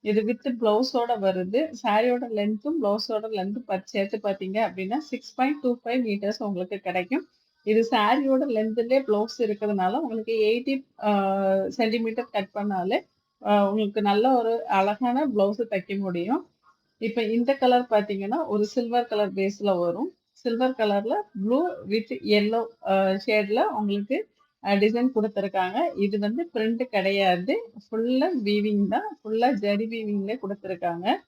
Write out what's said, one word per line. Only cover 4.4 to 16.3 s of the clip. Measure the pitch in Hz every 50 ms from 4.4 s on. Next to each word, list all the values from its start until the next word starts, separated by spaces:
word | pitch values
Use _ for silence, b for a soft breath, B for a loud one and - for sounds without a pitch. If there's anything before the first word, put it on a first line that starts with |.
| 196 185 190 214 226 208
அப்படின்னா, | 185 180 190 190 220
சிக்ஸ் | 294 302 - - 247 - - -
பாயிண்ட் | - 254 269 302 294
டூ | - 254 240 247 _
ஃபைவ் | 233 240 262 247
மீட்டர்ஸ் | 220 202 202 202 202 214 - 233
உங்களுக்கு | 208 202 175 185 180 208 202
கிடைக்கும். | _ 190 180 185 180 175 254 311 - - _ _ _ _ _ _ _
இது | 202 214 220 226 226
சாரியோட | 262 233 208 208 247 277 285 269 269 262 277 294
லென்த்லயே | 240 214 214 220 220 240 226 233 254 269 269
பிளவுஸ் | 269 214 208 214 226 - - 240
இருக்கிறதுனால | 214 214 208 214 208 208 196 185 185 202
உங்களுக்கு | 269 330 269 226 226 220 - 226
எயிட்டி, | 220 214 208 220 240 247 277 269 269 269 _ _ _ -
ஆ, | 214 208 202 196 196 196 196 196 190 190 196 190 190
சென்டிமீட்டர் | 190 - 233 226 220 240 226 226 220 233 240 - _
கட் | 214 190 - _
பண்ணாலே, | 214 202 208 202 185 175 185 226 330 - _ _ _ _ _ _ _ -
ஆ, | 202 208 208 202 196
உங்களுக்கு | 196 220 214 202 202 220 208
நல்ல | 202 202 208 220 262 262
ஒரு | 247 233 226 226 233 -
அழகான | - - 196 190 202 208 208 254 247 240 262 311
பிளவுஸ் | 285 226 208 196 202 214 202 240
தைக்க | 226 - 190 180 _ 202 196
முடியும். | 196 190 175 175 170 190